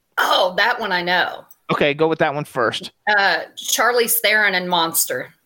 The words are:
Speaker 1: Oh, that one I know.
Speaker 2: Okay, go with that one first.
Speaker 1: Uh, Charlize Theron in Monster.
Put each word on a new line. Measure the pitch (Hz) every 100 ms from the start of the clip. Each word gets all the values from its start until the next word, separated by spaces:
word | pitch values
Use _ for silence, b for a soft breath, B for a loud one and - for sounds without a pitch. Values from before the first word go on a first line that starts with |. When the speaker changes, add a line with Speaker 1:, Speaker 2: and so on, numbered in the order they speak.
| _ -
Speaker 1:
Oh, | - 294 190 180
that | 208 247
one | 214
I | 180
know. | 175 180 151 - - _ -
Speaker 2:
Okay, | 165 147 143
go | 160
with | 160
that | 160 143
one | 147
first. | - 113 - - - -
Speaker 1:
Uh, | 208 196 160 - -
Charlize | - - 226 247 233 -
Theron | 208 214 208
in | 185 180
Monster. | 180 165 160 - 127 131 _